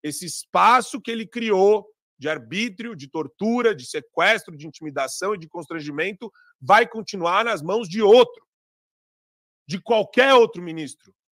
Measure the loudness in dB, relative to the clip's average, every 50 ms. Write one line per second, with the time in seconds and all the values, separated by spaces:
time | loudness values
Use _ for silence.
0 | -10 -10 -10 -10 -12 -12 -12 -14 -10 _ 2 4 6 6 6 4 2 -2 -8 -10
1 | -8 -8 -8 -8 -10 -10 -8 -6 -2 0 2 4 4 4 4 2 -2 _ _ _
2 | _ _ _ _ -6 -6 -6 -6 -8 -8 -6 -6 -6 -6 -8 -10 -12 -12 -14 -14
3 | -16 -10 -8 -8 -8 -8 -8 _ -4 -2 0 0 0 0 -2 -2 -8 -12 -12 -12
4 | -12 _ _ 0 2 2 2 0 -4 -10 -18 -18 -18 -18 -16 -14 -14 -10 -6 -6
5 | -6 -6 -6 -6 -6 -6 -6 -8 -10 -14 -16 -16 -12 -12 -12 -10 -10 -8 -6 -6
6 | -6 -6 -8 -10 -14 -18 -18 _ _ _ _ _ 2 4 4 4 4 2 -4 -10
7 | -12 -10 -8 -4 -2 0 0 0 0 -2 -4 -6 -4 -4 -4 -4 -4 -6 -2 2
8 | 6 8 8 8 8 4 0 -10 _ _ _ _ _ _ _ _ _ _ _ _
9 | _ _ _ _ _ _ _ _ _ _ _ _ _ -12 -12 -10 -2 0 0 0
10 | 0 0 2 2 4 6 6 6 6 4 0 -6 -12 -10 -10 -10 -12 -12 -14 _
11 | _ _ _ _ _ _